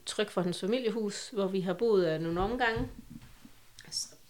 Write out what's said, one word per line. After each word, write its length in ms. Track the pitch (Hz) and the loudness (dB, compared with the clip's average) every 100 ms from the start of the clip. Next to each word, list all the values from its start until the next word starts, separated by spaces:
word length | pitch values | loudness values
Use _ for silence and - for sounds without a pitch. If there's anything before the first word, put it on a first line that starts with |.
| - | -6
Tryg 240 | - 208 | -2 -2
for 120 | 190 | 0
Hans 180 | 175 170 | 0 0
Familiehus, 720 | 185 254 226 226 208 - - | 0 0 0 0 -2 -4 -6
hvor 140 | 214 190 | -2 0
vi 140 | 190 | 0
har 120 | 180 | 0
boet 320 | 180 233 196 170 | 2 4 6 4
af 160 | 156 | 2
nogle 180 | 165 170 | 0 0
omgange. 480 | 202 254 233 226 262 - - - - - - - - - - | 0 2 2 2 -4 -8 -16 -18 -18 -20 -20 -20 -20 -20 -10
Så 160 | - - - | -8 -8 -14